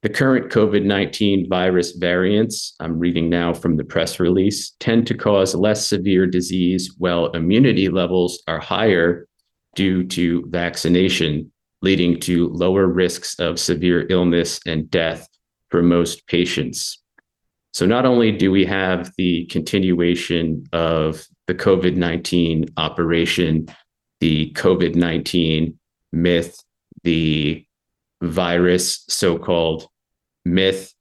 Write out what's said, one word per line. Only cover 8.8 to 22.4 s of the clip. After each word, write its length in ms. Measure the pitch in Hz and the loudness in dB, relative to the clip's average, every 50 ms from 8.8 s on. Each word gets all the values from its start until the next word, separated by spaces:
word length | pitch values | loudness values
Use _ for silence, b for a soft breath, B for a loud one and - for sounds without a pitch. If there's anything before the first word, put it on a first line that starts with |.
| 110 113 95 85 82 87 90 87 - _ _ _ _ _ _ _ _ _ _ | 2 2 2 4 2 2 0 -2 -6 _ _ _ _ _ _ _ _ _ _
due 300 | - 98 95 92 92 90 92 | -2 0 0 2 0 -2 -4
to 360 | - 87 90 85 85 87 - - | -2 -2 0 0 0 -2 -4 -4
vaccination, 1000 | 85 87 87 87 82 - - 87 87 90 92 95 - - 80 80 73 73 82 - _ _ _ _ _ _ | -6 -4 -4 -4 -6 -4 0 2 2 4 4 2 0 0 -2 -2 -2 -4 -6 -10 _ _ _ _ _ _
leading 400 | - 95 95 85 90 87 87 85 | 0 0 2 2 2 0 0 -2
to 280 | - - 90 85 87 80 | -2 -2 0 0 0 0
lower 380 | - 85 90 92 92 98 98 | -2 -2 -2 0 2 2 2
risks 480 | 92 87 90 92 87 - - - - - - | 2 2 2 0 0 -2 -6 -10 -12 -8 -4
of 200 | 87 82 85 87 | -4 -4 -4 -4
severe 480 | - - 90 78 85 90 87 87 - - | -2 -2 -2 0 2 2 2 2 0 0
illness 500 | 92 90 90 87 85 85 82 - - - - | 0 2 2 2 2 2 0 -2 -6 -10 -8
and 240 | - 82 78 76 - | -6 -6 -6 -6 -2
death 360 | - 90 82 80 - - - _ _ _ _ _ _ _ _ _ | -2 -2 -2 -2 -4 -6 -14 _ _ _ _ _ _ _ _ _
for 120 | - 87 85 | 0 2 4
most 440 | 87 87 87 85 85 - - _ | 4 4 4 2 0 -4 -10 _
patients. 760 | - - 87 87 87 - - 87 82 - - - - - - _ _ _ _ _ _ _ _ _ _ _ _ _ _ - | -4 0 0 0 0 -2 -4 -6 -6 -6 -8 -10 -10 -10 -14 _ _ _ _ _ _ _ _ _ _ _ _ _ _ -6
So 140 | - - | 0 2
not 200 | 92 113 123 127 | 2 2 4 4
only 240 | 131 123 120 117 110 | 4 4 4 4 2
do 220 | 104 104 90 95 95 | 2 2 2 2 4
we 120 | 98 92 | 2 2
have 440 | 87 95 95 95 92 92 90 90 - _ | 2 0 -2 0 0 -2 -2 -4 -8 _
the 300 | - 95 90 87 82 85 | -2 0 0 0 0 -2
continuation 1160 | 82 - 87 78 - - 101 92 92 90 87 87 85 87 87 - - 87 85 82 80 80 78 - - - | -4 -6 -6 -4 -2 -2 0 2 2 2 2 2 0 0 -2 -2 -4 -2 -2 -2 -2 -4 -6 -8 -6 -4
of 540 | 85 82 80 82 80 78 78 80 80 - - _ _ _ - | -2 0 0 0 0 0 -2 -4 -6 -14 -20 _ _ _ -6
the 60 | 90 | -6
covid 420 | 87 - 104 95 92 92 90 87 | -2 2 2 2 4 2 0 0
nineteen 680 | 92 87 85 82 85 82 - - 87 | 0 -2 -2 -2 -4 -4 -2 0 0